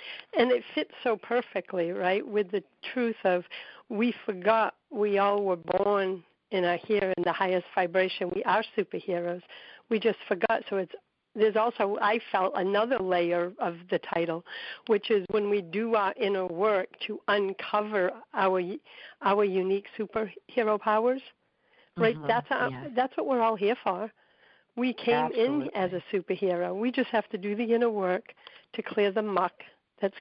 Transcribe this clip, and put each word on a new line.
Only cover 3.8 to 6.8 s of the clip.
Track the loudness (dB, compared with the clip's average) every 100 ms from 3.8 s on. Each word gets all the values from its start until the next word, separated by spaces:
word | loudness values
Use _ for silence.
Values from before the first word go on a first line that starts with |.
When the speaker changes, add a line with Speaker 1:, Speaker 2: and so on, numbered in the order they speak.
| -6
Speaker 1:
we | 0 0 0 -6
forgot | -2 2 2 2 -4 -10
we | -2 0 4
all | 4 2
were | 0 -2
born | 0 0 2 2 0 -4 -10 _ -6
and | 0 0
are |
here | 0